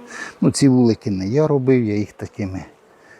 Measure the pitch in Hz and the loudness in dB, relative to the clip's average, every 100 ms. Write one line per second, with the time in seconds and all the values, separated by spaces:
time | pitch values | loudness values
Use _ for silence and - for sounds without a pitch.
0 | - - - - 151 - 139 127 120 107 | -18 -16 -14 -4 -2 2 4 4 4 2
1 | 117 95 95 135 151 143 127 131 110 104 | -4 -6 -2 0 2 0 2 2 2 -2
2 | 101 - 104 - 98 92 82 - _ _ | -4 -8 -14 -10 -10 -10 -14 -20 _ _
3 | - - | -20 -20